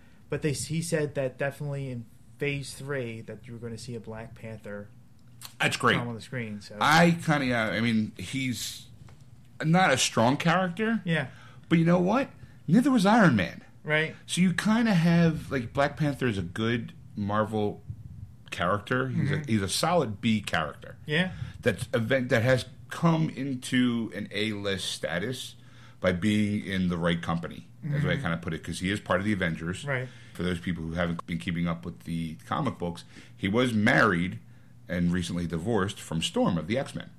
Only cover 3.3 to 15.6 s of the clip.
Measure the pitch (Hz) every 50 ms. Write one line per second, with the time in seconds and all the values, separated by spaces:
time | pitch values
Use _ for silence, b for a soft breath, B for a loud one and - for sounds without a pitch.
3.3 | 107 101 - 120 117 110 120 117 113 110 - 127 117 110 104 110 110 110 113 110
4.3 | - - 117 110 113 110 - 104 101 104 104 - - - - - - - - -
5.3 | - - - - - - 156 147 - - 127 117 101 123 120 120 117 107 - -
6.3 | 135 123 113 107 104 101 - - 104 101 113 143 156 165 175 175 165 170 - 160
7.3 | 147 143 135 123 123 117 110 104 87 107 117 117 113 110 107 104 - - 95 -
8.3 | 135 135 131 131 110 - - - - - - - - - - - - - - -
9.3 | - - - - - - 139 160 165 185 190 156 131 117 - - - 123 113 123
10.3 | 143 139 - 170 165 185 190 175 170 220 220 220 233 214 - 175 165 151 131 123
11.3 | B B B B B B B - 165 170 165 170 175 185 175 185 220 269 269 -
12.3 | - B B B B B B - 165 247 254 285 262 226 180 202 220 247 196 156
13.3 | 120 101 82 65 - - - - - - - 151 151 151 160 - - - - -
14.3 | - 170 185 185 - - - 208 220 233 240 226 196 165 165 170 170 170 170 165
15.3 | 151 143 - - 143 131